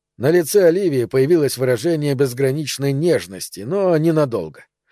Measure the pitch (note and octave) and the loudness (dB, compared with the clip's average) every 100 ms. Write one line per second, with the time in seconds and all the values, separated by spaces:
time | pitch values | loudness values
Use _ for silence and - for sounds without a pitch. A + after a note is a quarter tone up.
0 | _ - B2+ F3 D3+ G3+ F3 F3+ F#3 C3+ | _ -4 0 2 2 4 4 4 0 0
1 | A2+ C3 C#3 F3 C3+ - B2+ A#2+ D#3+ D#3+ | 0 2 2 2 2 0 0 0 0 -2
2 | D3 C3+ C3+ A#2+ C3+ C#3+ C#3 - C#3 C#3 | 0 0 -2 0 -2 -2 -6 -4 -4 0
3 | E3+ B2 F2 F#2 - F2+ G#2+ G3 F#3 D#3+ | 0 0 -2 -14 -14 -12 -8 -2 0 2
4 | D#3+ D#3 C#3 A2 D#2 - - _ _ | 2 0 0 -2 -8 -12 -20 _ _